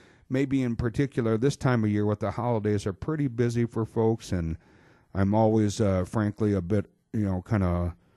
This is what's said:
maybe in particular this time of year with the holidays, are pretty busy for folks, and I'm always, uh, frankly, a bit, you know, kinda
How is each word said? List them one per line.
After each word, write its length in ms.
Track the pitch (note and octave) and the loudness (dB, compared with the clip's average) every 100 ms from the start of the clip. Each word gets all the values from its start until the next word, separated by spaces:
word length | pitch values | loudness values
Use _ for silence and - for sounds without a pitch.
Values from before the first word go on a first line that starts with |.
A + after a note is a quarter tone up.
| - _ - | -20 _ -6
maybe 340 | C3 C#3 C3+ | -2 0 0
in 120 | B2+ A#2 | -2 -2
particular 600 | A#2+ G#2+ C#3+ - A2+ A2 | -2 0 -2 0 0 2
this 180 | C3 - | 0 0
time 280 | C3+ B2 | 2 2
of 60 | G#2+ | 2
year 160 | G#2 G#2 | 2 0
with 140 | G#2+ | 0
the 120 | G2+ | -4
holidays, 540 | G2+ A#2 A2+ G#2 G#2 G#2 | -4 -2 -2 0 -2 -2
are 80 | |
pretty 340 | F#2 - D#3 C#3+ | -6 -6 -4 -4
busy 380 | A#2 A#2+ A#2 A#2 | 0 0 0 -2
for 200 | A2+ A2+ | -2 -4
folks, 460 | - A2+ A2+ - | 0 0 0 -2
and 260 | F#2 E2 E2 _ - - _ _ | -2 -2 -6 _ -20 -20 _ _
I'm 200 | F#2 G2 | -2 2
always, 460 | G#2+ A2 A2 G#2+ G2 | 4 4 4 2 0
uh, 260 | G#2+ F#2 F2+ | 0 0 0
frankly, 480 | A#2 G#2 G2+ G#2+ | -2 -2 0 0
a 80 | G2 | 0
bit, 260 | F2 G#2 - _ _ | 0 -2 -2 _ _
you 140 | A2+ G#2 | -4 -2
know, 160 | F#2 | -2
kinda 540 | - A2 F2+ F2 F2 - _ | -2 0 2 0 -2 -6 _